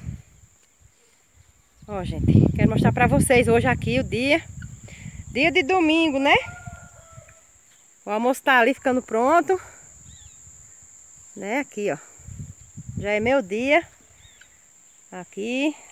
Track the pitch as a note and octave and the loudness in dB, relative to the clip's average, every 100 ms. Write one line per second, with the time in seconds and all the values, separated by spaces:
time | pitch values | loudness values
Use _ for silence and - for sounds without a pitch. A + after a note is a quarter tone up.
0 | - - - _ _ _ _ _ _ _ | -10 -14 -18 _ _ _ _ _ _ _
1 | _ _ _ _ _ _ _ _ - G3+ | _ _ _ _ _ _ _ _ -10 -8
2 | F3+ D#3 - - - - G#3 G#3+ A#3+ A#3 | -6 -2 4 4 4 2 0 2 0 2
3 | A#3+ C#4 - B3 A#3 A#3 B3 A#3+ - B3 | 2 2 4 2 4 2 2 -2 -2 -2
4 | C4 A3 C4+ D#4+ - - - - - - | -2 -2 0 0 -2 -14 -16 -16 -20 -18
5 | - - - A3+ D#4 C#4 C4+ F#4 D#4+ D#4+ | -18 -16 -10 0 0 2 2 2 2 2
6 | D#4+ C4+ C#4 G#4 - F#5 F5+ F5+ - - | 2 0 2 2 0 -12 -18 -18 -20 -20
7 | E5 E5 - _ _ _ _ _ _ _ | -20 -20 -20 _ _ _ _ _ _ _
8 | - G#3+ A#3+ C4 - B3+ A#3 C4+ C4+ B3+ | -6 -2 0 0 4 4 4 2 0 -2
9 | - A3 B3 E4+ E4+ F#4 - - - - | -2 -2 2 2 2 -2 -4 -20 -20 -20
10 | - - - - - - - - - - | -20 -20 -20 -20 -20 -20 -20 -20 -20 -20
11 | - - - - G3 C4 C#4 - G3+ D3+ | -20 -20 -20 -14 -6 -6 -6 -6 -6 -6
12 | - - - - - - - - - - | -10 -20 -20 -16 -16 -18 -20 -20 -12 -8
13 | G3 G#3+ A3+ C#4 F#3+ G#3 C4 D4+ E4 _ | -4 -2 0 0 -2 -4 2 2 0 _
14 | _ _ - _ - _ _ _ _ _ | _ _ -20 _ -20 _ _ _ _ _
15 | _ F#3 F3 - G#3+ B3+ D4 C#4+ - | _ -18 -14 -10 -6 -2 -2 -4 -8